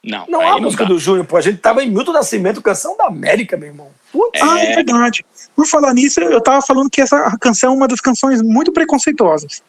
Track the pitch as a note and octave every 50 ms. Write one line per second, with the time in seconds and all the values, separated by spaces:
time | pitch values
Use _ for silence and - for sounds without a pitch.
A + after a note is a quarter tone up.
0 | - A3 - F#3+ F3+ - E4+ D#4+ E4 E4+ G4 - A3 - - - A3+ F#3+ F#3 E3
1 | C#3+ E3+ G3 F#3 F3 - E3 F3 - F#3 G#3 F3 - A3 A3+ B3 C#4 B3 G3+ G3+
2 | C#4 - E4 D4 C#4 - - G#3 F3+ F#3+ G#3+ - - A3 F#3+ - - - F#4+ A4
3 | A4 C#4+ F3+ D3 C#3+ D3+ E3 G#3+ A#3 - F#3 - D3 D3 D3 D3 D3 C#3 _ _
4 | _ _ - D4+ A4+ A#4 - - - D#4 E4+ E4+ E4 D#4+ - E4 D4+ A#3+ A#3+ A#3+
5 | A#3+ A#3+ A3+ - - _ _ - - _ _ - D4+ D#4 - D4+ C#4+ C4+ B3 B3
6 | C4 C#4+ - - E4+ E4+ D4 A#3 A3+ C4+ C4+ C#4 C4+ - C4+ C4 C#4 C#4 - -
7 | C4+ B3+ C#4+ C#4+ D4+ A#3 G3 A3+ - B3+ A3 - - B3+ C4 C4+ C4+ A#3+ B3 A3
8 | - C4 B3 - - C4+ C4 A3+ A3+ A3+ A3 B3 E4 F4+ F4 D#4+ D#4+ D#4 D4+ C4
9 | - D#4+ - - G#3+ E3+ D#3 D3+ D3+ D3 - - _